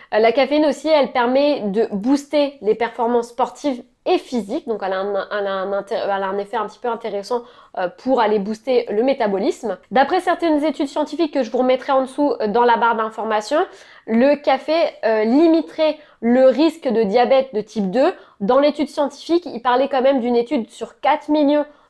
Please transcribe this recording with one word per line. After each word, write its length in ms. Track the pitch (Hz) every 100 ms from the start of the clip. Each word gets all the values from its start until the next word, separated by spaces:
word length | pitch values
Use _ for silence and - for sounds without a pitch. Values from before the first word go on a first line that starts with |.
| -
Euh, 60 | 214
la 140 | 226
caféine 340 | 233 262 294 302
aussi, 220 | 285 302
elle 240 | 311 254
permet 480 | 254 240 262 294 262
de 280 | 208 196 226
booster 680 | 202 226 277 - 294 285 277
les 140 | 202
performances 560 | 220 226 - 233 240 233
sportives 520 | - 247 - 294 247 - _ -
et 120 | 359
physiques, 500 | - 247 196 302 240
donc 140 | 208
elle 80 | 190
a 60 | 190
un, 300 | 202 196 -
elle 140 | 208 196
a 80 |
un 180 | 190 190
intér-, 320 | 196 196 190
elle 180 | 196 196
a 40 | 190
un 100 | 202
effet 220 | 202 233
un 80 | 208
petit 120 | -
peu 100 | 240
intéressant, 540 | 226 226 202 196 240 233 - - -
euh, 100 | 180
pour 320 | - 254 254
aller 180 | 214 214
booster 460 | 196 214 - 247 -
le 120 | 208
métabolisme. 760 | 262 269 214 190 254 - 220 180 -
D'après 300 | 220 277 359
certaines 420 | 359 330 339 302
études 260 | 311 294 285
scientifiques 440 | 311 294 294 320
que 100 | 277
je 80 | 247
vous 60 | 247
remettrai 360 | 254 254 277
en 100 | 269
dessous, 320 | 262 277 285 -
euh, 100 | 214
dans 160 | 240
la 120 | 240 226
barre 200 | 233 226
d'informations, 680 | 220 220 214 214 214 302 381 - - - -
le 280 | 226 277
café, 400 | 285 285 262 269 320 320 - 220
euh, 180 | 220
limiterait 720 | 220 277 339 330 320 - 311 302 - -
le 280 | 233 247 262
risque 380 | 233 320 320 269
de 160 | 220
diabète 520 | 208 226 240 262 269
de 80 | 214
type 280 | 208 220 190
deux. 220 | 220 320 - - -
Dans 180 | 202 262
l'étude 320 | 294 285 277
scientifique, 560 | - 294 - - 339 285
il 140 | 233
parlait 280 | 254 247 277
quand 140 | 269
même 180 | 262 277
d'une 160 | 240 240
étude 340 | 240 294 214
sur 300 | - 226 _
quatre 300 | 269 302 294
millions 340 | 302 285 294 294 - _